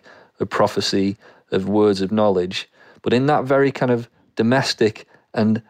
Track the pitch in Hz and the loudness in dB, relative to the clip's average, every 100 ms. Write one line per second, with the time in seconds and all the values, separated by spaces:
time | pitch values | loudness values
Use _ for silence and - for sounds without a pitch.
0 | - - - - 104 - 104 - - 101 | -10 -20 -18 -10 -6 0 0 0 -2 0
1 | 98 101 - _ - 98 95 104 104 95 | -2 -4 -12 _ -6 -4 0 2 2 2
2 | 95 110 107 92 92 95 - _ - - | 0 0 2 2 -2 -6 -12 _ -20 -10
3 | - 117 135 143 131 139 139 - 127 120 | -2 0 2 0 0 2 2 0 -2 -2
4 | 117 _ _ - 113 135 127 - 110 - | -4 _ _ -2 0 2 0 0 -2 -2
5 | - _ _ - 110 110 - | -16 _ _ -2 0 0 -4